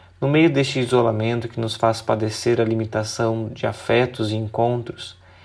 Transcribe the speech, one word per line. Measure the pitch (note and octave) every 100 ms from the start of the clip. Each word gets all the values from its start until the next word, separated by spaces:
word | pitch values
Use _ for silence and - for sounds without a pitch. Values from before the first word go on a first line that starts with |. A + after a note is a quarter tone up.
| - _
No | C3+
meio | D3+ E3
deste | C#3 C3+ C3
isolamento | A#2+ B2 A#2 G#2+ A2 A#2 A#2
que | -
nos | A2+ -
faz | A2+ A2
padecer | - A2 G#2+ - - A#2
a |
limitação | A2+ A2+ A2 A2 G#2+ - A#2 A2+ A2
de | A#2 A2+
afetos | G#2+ - A#2 B2 - A2
e | A2
encontros | A2 - A#2 A#2+ A2+ - - - - -